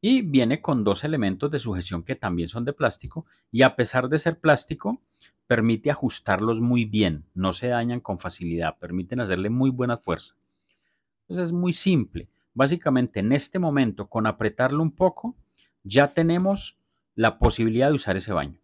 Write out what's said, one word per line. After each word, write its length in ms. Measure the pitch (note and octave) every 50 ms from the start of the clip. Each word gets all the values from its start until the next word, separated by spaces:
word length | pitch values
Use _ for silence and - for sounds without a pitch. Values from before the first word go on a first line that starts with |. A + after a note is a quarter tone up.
Y 220 | - G#3 C4 C4 A3+
viene 380 | E3+ C#3 C3+ B2 A#2 C3+ -
con 240 | - - C#3+ B2 G#2+
dos 200 | G2+ G2 - -
elementos 460 | D3 D#3+ C#3+ G#2+ G2 F#2+ F#2+ - D3
de 80 | D3+ C#3
sujeción 440 | A2+ A#2 G2 F#2 F2+ - F#2 F2 E2
que 120 | - F2+
también 340 | - - G2+ F2 F2 E2+ E2
son 160 | - A#2 A#2+
de 80 | C3 C#3+
plástico, 540 | _ D3 A2+ - - - C#2 - D#3+ - _ _ _ _ _
y 120 | - A2+ C3
a 140 | C3 -
pesar 320 | - B2 A2 - B2+ B2+ B2+
de 100 | D3+ D#3
ser 200 | - E3+ - -
plástico, 640 | - D#3+ D3 C#3+ - _ D#3+ - - G3+ A#3+ - _ _ _ _ _ _ _ _ _
permite 440 | _ B2 A2+ A2 A2+ A#2 A2 - C#3+
ajustarlos 720 | C#3+ - - B2 - - _ - G2+ F#2 G#2+ A2+ A#2 A2+
muy 240 | A#2 A#2+ B2 A#2+ A#2
bien, 400 | G#2+ G#2 G#2+ G#2 F2+ D#2+ D2+ D2+ _ _
no 180 | F2+ F#2 F#2+ F2+
se 160 | - - B2
dañan 320 | B2 A#2+ A#2 A#2+ A#2+ A#2+
con 180 | - - G2+ E2+
facilidad, 600 | - F2+ - - F2+ E2+ E2+ E2+ E2 D#2+ - _
permiten 420 | - E2+ F2 F#2 F2+ F2+ A#2+ B2+
hacerle 280 | A#2+ F#2+ F#2+ F2+ F#2+ G#2
muy 220 | A#2 B2+ C3 C3+
buena 260 | C3 B2 B2 A#2+ A#2+
fuerza. 380 | A#2 _ - E2+ D#2+ - - _ _ _ _ _ _ _ _ _ _ _ _ _ _ _ _ _ _ _
Entonces 240 | _ F3+ F3+ F3+
es 60 | E3+ E3+
muy 200 | F3 F3+ F3+ E3+
simple. 560 | - - G3 F#3 D3 A2+ - - E2+ - - _ _ _ _ _
Básicamente 680 | A#2 C3 C3+ F3 E3+ - D#3 C3 B2+ B2 A#2 _ G#2
en 120 | G2 A2 C3
este 260 | D3 C#3+ - _ F#3+
momento, 480 | F3+ D#3+ C#3+ C#3 C3+ A2+ G2 - G2+ -
con 180 | - A2+ G#2+
apretarlo 560 | A2 G#2+ - A2+ - - - B2+ B2+ C#3 D3+ E3
un 100 | D#3+ -
poco, 420 | - F#3 F#3 - - - A#3 B3+ _ _ _ _ _ _ _ _ _ _
ya 260 | G2 F#2+ C3 D#3 F3
tenemos 680 | - E3+ E3 E3 E3+ F3 F3+ F#3+ G3+ G3 - - _ _ _ _ _ _ _ _ _
la 240 | - A2+ - - -
posibilidad 500 | B2 A#2+ G#2+ - A2+ A2+ A2 A#2 C3 C#3+
de 60 | D#3
usar 220 | C3+ - - F#2
ese 160 | F#2+ - - G#2
baño. 260 | E2 C#2 C#2+ D#2 _